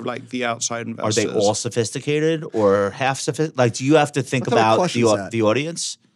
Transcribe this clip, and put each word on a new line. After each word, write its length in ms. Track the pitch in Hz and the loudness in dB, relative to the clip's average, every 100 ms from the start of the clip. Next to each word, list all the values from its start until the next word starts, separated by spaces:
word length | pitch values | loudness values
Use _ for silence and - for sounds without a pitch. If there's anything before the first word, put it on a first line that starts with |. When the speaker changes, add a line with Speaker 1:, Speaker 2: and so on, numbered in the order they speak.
Speaker 1:
of, 40 | 120 | -6
like, 240 | 117 117 | -10 -10
the 160 | 123 120 | -6 -4
outside 400 | 113 - 117 113 | -4 -6 -6 -8
Speaker 2:
Are 40 | |
Speaker 1:
investors. 260 | 113 110 110 | -6 -2 0
Speaker 2:
they 140 | 104 | 0
all 220 | 110 101 | 2 0
sophisticated 880 | 107 120 123 110 139 147 151 156 160 156 | 0 -2 -2 -4 -4 -2 0 0 -2 -4
or 340 | 113 104 98 101 | 2 4 4 2
half 280 | - 131 135 | 0 -2 -2
sophi-, 320 | - 120 156 - | -4 -2 -4 2
like, 160 | 123 | 0
do 100 | - | 2
you 120 | 131 156 | 2 4
have 160 | 147 | 4
to 100 | 143 | 0
think 240 | - 131 117 | -2 -2 0
Speaker 3:
What 60 | 123 | 2
type 20 | |
of 60 | 110 | 4
Speaker 2:
about 100 | 113 | 4
Speaker 3:
question 240 | 180 120 | 2 2
Speaker 2:
the 40 | 117 | 2
Speaker 3:
is 40 | |
Speaker 2:
au-, 40 | 104 | 2
Speaker 3:
that? 120 | 95 | 0
Speaker 2:
the 120 | 117 | 0
audience? 560 | 107 117 151 170 - - _ | 2 2 -2 -6 -8 -10 _